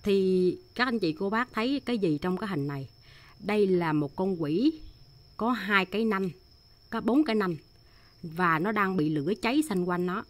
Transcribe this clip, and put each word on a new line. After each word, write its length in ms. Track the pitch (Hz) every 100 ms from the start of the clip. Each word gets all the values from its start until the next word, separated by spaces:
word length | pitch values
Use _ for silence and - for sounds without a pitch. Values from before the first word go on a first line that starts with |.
Thì 560 | 208 196 190 185 180 - -
các 140 | - 254
anh 100 | 233
chị 140 | 170
cô 180 | 151 196
bác 220 | 220 247
thấy 280 | - 240 277
cái 140 | - 240
gì 200 | 185 147
trong 140 | 185 185
cái 120 | -
hình 180 | 165 143
này? 220 | 139 135 - - - - -
Đây 280 | 196 214 196
là 260 | 180 165
một 240 | 151 143 -
con 260 | 190 175
quỷ 380 | 147 165 285 320 - - - - - -
có 140 | 220
hai 360 | 233 190 202 185
cái 180 | 202
nanh, 260 | 220 190 190 - - - _ - _
có 100 | 190
bốn 240 | - 262
cái 120 | 302 220
nanh, 200 | 185 156 - - - - - _
và 360 | 170 160 180 160
nó 140 | 190
đang 240 | 214 190 185
bị 120 | 151
lửa 240 | 151 143 220
cháy 200 | 226 285 302
xung 200 | 190 180
quanh 180 | 175 180
nó. 180 | 196